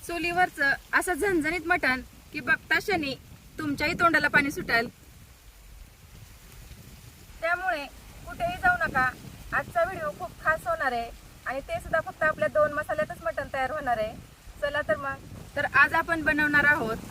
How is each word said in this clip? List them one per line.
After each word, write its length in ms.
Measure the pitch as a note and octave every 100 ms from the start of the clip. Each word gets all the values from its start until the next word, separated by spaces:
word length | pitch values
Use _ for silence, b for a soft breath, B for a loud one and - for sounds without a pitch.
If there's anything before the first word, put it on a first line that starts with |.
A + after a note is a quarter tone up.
| -
चुलीवरचं 600 | E4+ E4+ F4 F4+ D#4+ C#4 - - C4
असं 140 | F4+
झणझणीत 520 | E4+ G4+ F4+ D4+ F4 E4
मटण 340 | F4 C#4+ B3+ B3 - -
की 60 | D4+
बघता 380 | B3+ D#4+ - E4
क्षणी 340 | - F4+ C#4+ B3+ - - - -
तुमच्याही 360 | D4+ C#4 D4+ F4
तोंडाला 280 | E4+ D#4+ D4
पाणी 240 | D4 C#4+
सुटेल. 360 | F4 - A#3 A#3 - - - - - - - - - - - - - - - - - - - - - - - - -
त्यामुळे 440 | E4 F4 F#4 D#4+ C#4 - - - -
कुठेही 300 | F5+ F4 F5+
जाऊ 160 | F4+ F5 D#4+
नका, 220 | C#4 B3+ - - - -
आजचा 300 | B3 C#4 F4
व्हिडिओ 260 | E4+ F#4 D4+ -
खूप 120 | F4 -
खास 240 | - D#4+ F4+
होणार 240 | D#4+ C#4+
आहे 180 | A#3+ A#3 - - - -
आणि 140 | C4 -
ते 120 | E5+
सुद्धा 180 | - E4 F4+
फक्त 180 | -
आपल्या 240 | - - D4+
दोन 200 | D4+ D4+
मसाल्यातच 500 | D4 - D4+ D#4 F4
मटण 240 | E4+ D4+ C4+
तयार 180 | C4+ C4
होणार 260 | D#4 - A3+
आहे. 180 | G#3+ A#3 - - - -
चला 200 | D4 - D5
तर 100 | G#3
मग, 300 | C#5 - - - - -
तर 100 | D4
आज 200 | C4+ D4
आपण 300 | E4 E4 E4
बनवणार 420 | D4+ D4+ D4+ D4 D4
आहोत 320 | D4+ A3+ A3+ -